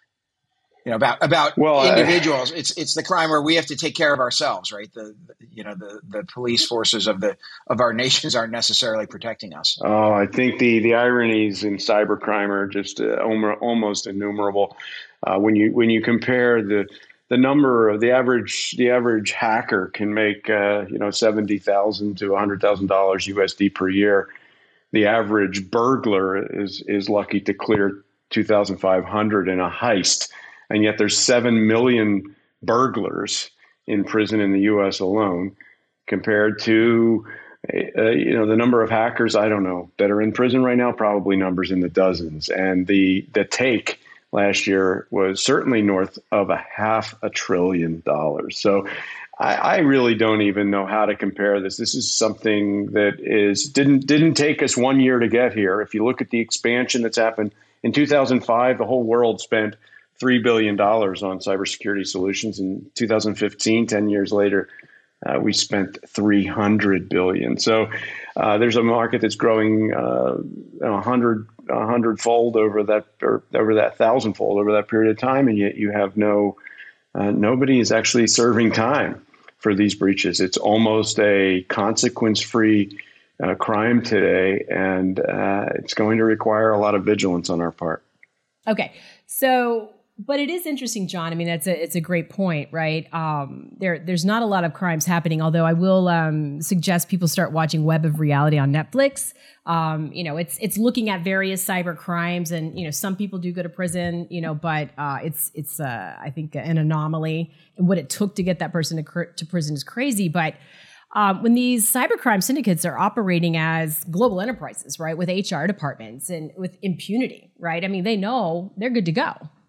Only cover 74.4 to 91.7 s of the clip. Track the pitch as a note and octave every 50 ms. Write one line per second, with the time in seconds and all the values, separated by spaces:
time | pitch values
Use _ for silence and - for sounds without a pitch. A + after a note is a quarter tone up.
74.4 | G#2+ G#2 G2+ G2+ G#2 G#2 G#2+ G#2 G2+ - A2+ A2 A2 A2 G#2+ - B2 C3 C3 C#3
75.4 | C#3 B2 G#2+ G#2 G2+ G2+ - - G#2+ G#2 G#2 G#2 G2+ G2 F#2+ G#2+ G#2 G#2 G#2 G#2
76.4 | G2+ G2+ - - - - - - - - - _ _ _ - - G2+ G#2 G2+ G2
77.4 | G#2 G#2+ C3 B2+ C#3 C3+ C3+ B2 A2 G#2+ A2+ A2+ G#2+ - - B2 A#2 A2 - -
78.4 | A#2 B2 A2+ A#2 A#2 A2 - A2+ A2 A#2+ A#2 C3+ G2+ - - - - _ _ _
79.4 | _ - - _ - A2 G2+ F#2+ G#2 G2+ F#2+ - G2 G2 G2 - - F#2 F2 -
80.4 | F#2+ F#2 - - - - G#2 A2 A2+ A2 A2 A2 G#2 G#2 - A2+ G#2 G#2 G2+ G2
81.4 | G2 F#2+ F#2 F#2 F#2 - - A2+ G2 G#2+ G#2+ - - A#2+ A#2+ - B2 A2 G#2+ -
82.4 | - - - A#2 A2 A2 G#2+ G#2 G2 G#2 G2+ - - - _ _ _ _ _ -
83.4 | - F#2 F2 - - - A2 G#2 A2 A#2 A#2+ A#2 A#2 - A2 G2 F#2+ F#2 F2+ F#2
84.4 | F#2 F#2+ G2 - - - F2 F2 F#2+ F#2+ F#2+ F#2 F#2 F#2 F#2+ - - - - G2
85.4 | G2+ G2 G2 G2+ G#2 - - - - - - - G#2+ G#2+ A2+ A2 A2 A2+ A2 A2
86.4 | - A2+ G#2+ G#2+ A2 A2 G#2+ G2+ G#2 G#2 G#2 G2+ F2+ G#2+ G#2+ G2 G#2 F#2+ F2 F2
87.4 | E2+ - F2+ E2 F2 E2 - - F2 E2 D#2+ - _ _ _ _ _ _ _ _
88.4 | _ _ _ _ - A3+ A3 G#3+ F3 - - - - - - _ _ - - -
89.4 | C4+ C4 B3+ B3+ B3 A#3+ A#3 A3+ G#3+ G#3+ - _ _ _ _ - G#3 - C#4+ C#4
90.4 | C#4+ C#4 F4 F4+ F4 D#4+ C#4+ C4 C4 A3+ - A3 F#3+ D#3+ - F3+ E3 E3 E3 E3+
91.4 | E3+ E3+ E3+ E3 - F#3+